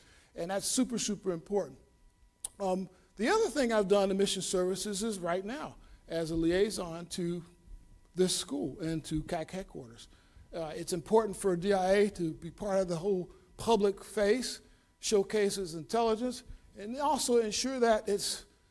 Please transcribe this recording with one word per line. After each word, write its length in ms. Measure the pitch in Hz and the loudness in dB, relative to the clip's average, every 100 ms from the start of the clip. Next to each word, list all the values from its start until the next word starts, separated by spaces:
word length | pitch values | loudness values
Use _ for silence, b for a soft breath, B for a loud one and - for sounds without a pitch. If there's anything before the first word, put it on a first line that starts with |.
| b b b - | b b b -10
And 160 | 170 | -4
that's 140 | 196 - | -4 -2
super, 320 | - 254 226 | 0 0 -2
super 340 | - 202 185 | -4 -4 -4
important. 460 | 170 - 202 156 - _ _ _ _ _ _ - - | -6 -2 -2 -2 -10 _ _ _ _ _ _ -16 -4
Um, 300 | 196 185 185 b b - | -2 0 -2 b b -2
the 120 | 233 | 2
other 180 | 427 427 | 2 2
thing 220 | 294 247 | 2 2
I've 160 | 220 190 | 2 4
done 240 | 202 196 | 4 4
in 60 | 196 | 2
mission 240 | 202 196 | 2 0
services 640 | 170 190 180 190 208 196 | -2 0 0 -2 -4 -4
is 160 | 226 196 | -4 -4
right 260 | 170 180 196 | -2 -2 -4
now 300 | 277 269 131 b b b | -8 -10 -14 b b b
as 220 | 165 160 | -6 -2
a 40 | 165 | 0
liaison 720 | 160 180 214 190 180 165 170 | 2 4 2 0 -8 -10 -10
to 380 | - 175 175 165 _ - - - - _ 170 | -6 -4 -6 -10 _ -20 -20 -20 -20 _ 0
this 200 | 185 - | 2 2
school 420 | - - 165 147 | -4 -6 -6 -6
and 220 | 165 160 - | -4 -4 -2
to 180 | 156 | -4
cac 280 | 143 170 160 | -4 -6 -6
headquarters. 560 | 185 - 170 123 113 - b b b b | -10 -10 -14 -16 -18 -20 b b b b
Uh, 180 | 170 156 160 | -10 -8 -8
it's 160 | 165 | -6
important 440 | 180 - 220 220 180 | -6 4 4 4 0
for 180 | 196 175 | 0 2
D 160 | 196 | 2
I 180 | 196 185 | 2 4
A 180 | 202 208 | 6 4
to 220 | 202 165 | 2 -4
be 160 | 151 165 | -4 -12
part 300 | - 208 190 | -8 0 0
of 80 | 185 | 2
the 80 | 170 | 0
whole 340 | 185 190 175 B B - | 0 0 -2 B B -6
public 460 | - 233 202 196 | 2 4 4 0
face, 580 | - - 202 247 233 - b b b b | -6 0 2 2 0 -10 b b b b
showcases 760 | - 208 196 214 202 190 185 165 | 0 2 2 2 0 0 -6 -8
intelligence, 680 | 151 226 226 220 247 247 - b b 214 | -4 0 2 2 -2 -6 -12 b b -14
and 200 | 208 254 | -10 -4
also 380 | 285 277 - 240 | 0 0 4 2
ensure 420 | 220 202 254 262 | 2 -2 -2 2
that 280 | 233 214 220 | 4 4 2
its, 360 | 202 - - - b b | -2 -2 -6 -10 b b